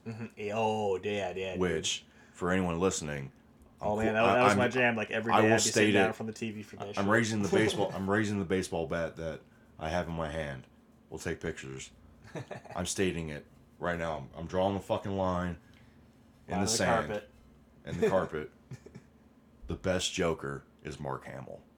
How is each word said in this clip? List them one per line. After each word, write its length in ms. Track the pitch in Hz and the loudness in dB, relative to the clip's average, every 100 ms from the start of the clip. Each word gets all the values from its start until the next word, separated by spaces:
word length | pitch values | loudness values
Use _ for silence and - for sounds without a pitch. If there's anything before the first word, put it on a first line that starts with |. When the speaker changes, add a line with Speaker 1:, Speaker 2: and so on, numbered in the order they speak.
| 113 | -14
Speaker 1:
Mm-hmm. 180 | 113 113 - | -12 -12 -10
Yeah, 160 | 104 110 | -4 0
oh, 440 | 110 110 101 92 | 0 2 0 0
yeah, 280 | 101 104 90 92 | 0 -2 -2 -4
yeah, 160 | 95 | -4
dude. 60 | 90 | 0
Speaker 2:
Which, 440 | 90 80 - - - - - | 0 0 -2 -6 -10 -20 -20
for 180 | - 90 | -4 0
anyone 280 | 92 90 85 | 2 2 2
listening, 520 | 95 92 76 73 69 - - - - - | 2 0 -4 -6 -8 -14 -20 -20 -20 -8
I'm 80 | 101 | -4
Speaker 1:
Oh, 80 | 107 | 0
man, 100 | 110 | 0
Speaker 2:
co-, 60 | |
Speaker 1:
that, 80 | 110 113 | 4 4
that 120 | 101 | 6
Speaker 2:
I, 40 | |
Speaker 1:
was 80 | 104 | 6
Speaker 2:
I'm, 40 | 101 | 6
Speaker 1:
my 80 | 120 | 2
jam. 280 | 123 123 113 | 2 2 2
Like, 140 | 107 | -2
every 200 | 113 113 | -2 4
Speaker 2:
I 40 | 104 | 6
Speaker 1:
day 60 | 110 | 6
Speaker 2:
will 60 | |
Speaker 1:
I'd 40 | 110 | 6
be 40 | |
sitting 100 | 110 110 104 | 4 4 6
Speaker 2:
state 20 | |
Speaker 1:
down 160 | 101 95 | 6 4
Speaker 2:
it. 60 | - | 0
Speaker 1:
from 120 | 110 | -8
the 60 | |
T 180 | - 113 | -6 -8
V 100 | 107 | -8
for 120 | 104 98 | -12 -12
that 100 | 101 | -8
Speaker 2:
I'm 40 | |
Speaker 1:
shit. 120 | 101 101 | 0 4
Speaker 2:
raising 360 | 113 110 110 | 4 4 2
the 60 | 98 | 4
Speaker 1:
<laughs> 60 | 98 | 4
Speaker 2:
baseball, 340 | 107 95 92 95 | 4 2 0 0
I'm 140 | 95 | 2
raising 280 | 104 104 104 | 2 2 0
the 60 | 87 | 0
baseball 400 | 95 92 87 80 | 0 0 -4 -2
bat 280 | 85 80 80 | -2 -4 -4
that 240 | 80 76 - - - - | -8 -8 -14 -20 -20 -8
I 100 | 78 | -4
have 180 | 87 82 | -2 -2
in 60 | |
my 160 | 82 78 | -4 -4
hand. 340 | 80 73 67 - - _ - - | -4 -6 -8 -14 -20 _ -20 -16
We'll 100 | 78 | -8
take 200 | 90 80 | -6 -4
pictures. 500 | 85 - 67 65 - - - - - | -6 -6 -10 -12 -14 -18 -20 -20 -16
Speaker 1:
<laughs> 420 | - - - - - | -14 -12 -14 -10 -6
Speaker 2:
I'm 100 | 90 | -4
stating 440 | - 95 80 78 | 0 0 0 -6
it 160 | 73 - - - - | -10 -14 -20 -20 -8
right 180 | 87 85 | -4 -2
now. 200 | 82 76 | -4 -6
I'm, 120 | 65 73 | -8 -12
I'm 60 | 82 | -4
drawing 280 | 92 98 98 | 0 0 0
the 60 | |
fucking 340 | - 107 101 98 | -2 -4 -2 -2
line 420 | 92 90 87 85 - - - - - - - - - | 0 0 -2 -6 -14 -20 -20 -20 -20 -20 -20 -20 -6
in 60 | |
Speaker 1:
Line 60 | 92 | -2
Speaker 2:
the 60 | 98 | 0
Speaker 1:
of 60 | |
the 60 | - | 2
Speaker 2:
sand. 300 | 90 82 76 | 2 2 0
Speaker 1:
carpet. 220 | 104 - - - - - - - | -6 -10 -20 -20 -20 -20 -18 -8
Speaker 2:
In 140 | 85 | 0
the 80 | 202 | 2
Speaker 1:
<laughs> 60 | 95 | 2
Speaker 2:
carpet. 360 | 85 78 76 - - - - - - - - - - - - | 0 -6 -8 -14 -20 -18 -18 -20 -20 -20 -20 -20 -20 -18 -8
The 80 | 85 | -4
best 380 | 95 90 - | 0 0 0
Joker 500 | - 85 80 69 69 - _ | 0 0 0 -4 -8 -12 _
is 160 | 73 69 | -12 -8
Mark 260 | 69 65 - | -6 -8 -8
Hamill. 360 | 65 - - - | -12 -12 -16 -18